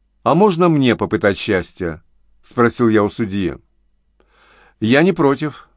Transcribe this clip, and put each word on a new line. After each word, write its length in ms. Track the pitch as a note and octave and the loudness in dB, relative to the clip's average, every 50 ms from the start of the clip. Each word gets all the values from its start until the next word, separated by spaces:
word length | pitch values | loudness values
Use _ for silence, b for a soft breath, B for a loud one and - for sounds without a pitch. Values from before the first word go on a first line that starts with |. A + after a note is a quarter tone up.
| _ _ _ _ | _ _ _ _
"А 120 | - A#2 C#3 | -2 0 2
можно 340 | E3+ G#3 G#3+ F3 D#3+ F3+ F3 | 4 4 2 2 2 2 2
мне 260 | D#3+ C#3+ C3+ B2 A2 | 2 2 2 2 2
попытать 420 | - G#2+ E2+ A2 F#2+ G2+ G2+ F#2+ | 0 -2 -4 -2 0 0 0 0
счастья?" 640 | - - - G2+ F#2 E2+ - - - F#2 E2+ D#2 D#2+ _ _ _ _ _ _ _ _ | -2 -4 -2 -2 -2 -4 -6 -10 -8 -8 -8 -8 -10 _ _ _ _ _ _ _ _
спросил 460 | - - - B2 A#2+ A#2+ - - B2 A2+ | -20 -10 -2 0 0 0 2 0 0 2
я 140 | G#2+ G#2 | 2 2
у 60 | G2+ G2+ | 0 0
судьи. 460 | - - A#2 G2 F#2+ G2+ F#2+ D#2+ C2 B1+ _ _ _ _ _ _ _ _ _ _ _ _ b b b b b b b b b b b b | -2 -6 -6 -6 -4 -4 -4 -6 -6 -10 _ _ _ _ _ _ _ _ _ _ _ _ b b b b b b b b b b b b
"Я 220 | A2 G#2+ B2+ C#3+ | -2 0 2 2
не 100 | E3 F#3+ | 2 2
против. 560 | F3 E3 D3+ C#3 C#3 C3+ D3+ D3+ - - - _ _ | 2 2 0 0 0 0 -4 -10 -10 -12 -20 _ _